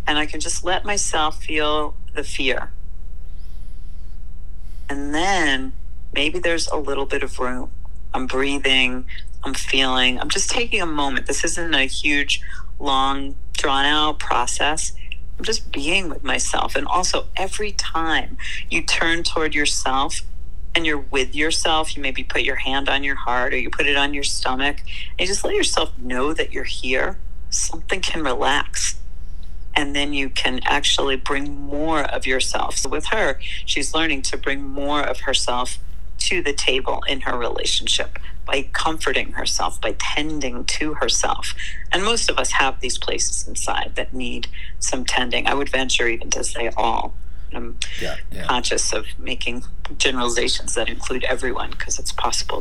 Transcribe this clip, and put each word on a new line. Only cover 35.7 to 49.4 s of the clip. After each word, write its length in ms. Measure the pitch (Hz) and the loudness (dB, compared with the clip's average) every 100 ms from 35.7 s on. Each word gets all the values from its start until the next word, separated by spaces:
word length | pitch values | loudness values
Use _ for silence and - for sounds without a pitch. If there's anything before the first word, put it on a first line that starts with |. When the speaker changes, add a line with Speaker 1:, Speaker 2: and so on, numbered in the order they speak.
| - - - - - | -2 -2 -2 -2 0
Speaker 1:
to 240 | - 180 | 0 0
the 100 | - | 0
table 500 | - - 131 - 131 147 | 0 0 0 0 -2 0
in 120 | 135 | -2
her 140 | 131 123 | 0 0
relationship 800 | 113 - - - - - - - - - - | -2 -2 0 0 2 0 0 -2 -2 -2 0
by 160 | 143 139 | 0 0
comforting 600 | - 165 160 - 127 - | 0 0 0 0 0 0
herself, 480 | - - - - - | 2 2 2 0 0
by 160 | 113 - | -2 0
tending 640 | - - 151 156 131 120 | 0 0 0 0 -2 -2
to 300 | - - 151 | 0 0 0
herself. 600 | 147 - - - - - - - - - | 0 0 2 2 0 0 -2 -2 -2 0
And 140 | 175 | 0
most 260 | 208 233 - | 2 0 0
of 80 | - | 2
us 140 | 127 | 2
have 260 | - 135 - | 2 2 2
these 180 | 127 - | 0 0
places 500 | - 117 - - - | 0 0 0 0 0
inside 440 | - - - - - | 0 0 0 -2 -2
that 160 | - | 0
need 340 | 127 120 123 - - - - | 0 0 -2 -2 -2 -2 0
some 260 | - 135 | 0 0
tending. 420 | 123 - 123 120 117 | 0 0 0 0 0
I 60 | |
would 140 | 139 143 | 0 0
venture 380 | 131 127 - 120 | 0 0 0 0
even 220 | 110 - | 0 -2
to 140 | 120 | 0
say 260 | 120 - - - | 0 0 -2 0
all. 380 | 117 113 - - - - - | 0 0 0 -2 -2 -2 -2
I'm 240 | - 117 - - - | -2 -2 0 0 0
Speaker 2:
Yeah, 160 | 90 - - | 0 0 0
yeah. 120 | - - | 0 0
Speaker 1:
conscious 460 | 123 120 117 - | 0 2 2 2
of 140 | - - - | 0 -2 -2
making 460 | 127 127 | 0 0